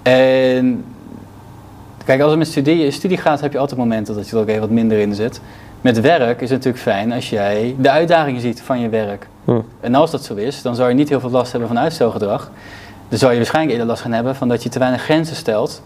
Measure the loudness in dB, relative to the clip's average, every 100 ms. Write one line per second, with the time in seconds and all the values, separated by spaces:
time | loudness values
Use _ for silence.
0 | 4 4 4 4 2 2 0 -2 -8 -18
1 | -20 -20 -20 -20 -20 -20 -20 -20 -20 -10
2 | 0 4 4 2 0 0 2 2 2 -2
3 | -2 0 0 0 -2 -2 -2 -2 -2 -2
4 | -4 -8 -2 -2 0 0 2 2 4 2
5 | 0 -2 -4 -6 -18 -20 -20 -2 0 4
6 | 4 4 2 0 -2 0 0 -2 -2 0
7 | -2 -4 -4 -2 0 0 -2 2 2 2
8 | 2 2 2 -2 -4 -6 -4 -2 0 -2
9 | -2 -8 -14 -8 -2 0 -2 -8 0 2
10 | 2 0 -6 -6 -6 -4 -6 0 2 2
11 | 2 0 0 0 0 -4 -2 0 -2 0
12 | 0 0 -4 -4 -6 -18 -20 -20 -20 -20
13 | -6 2 4 4 2 2 0 0 -2 -4
14 | -2 -2 -2 -2 0 0 -2 -2 0 -2
15 | 0 0 0 -6 -2 -2 -2 -6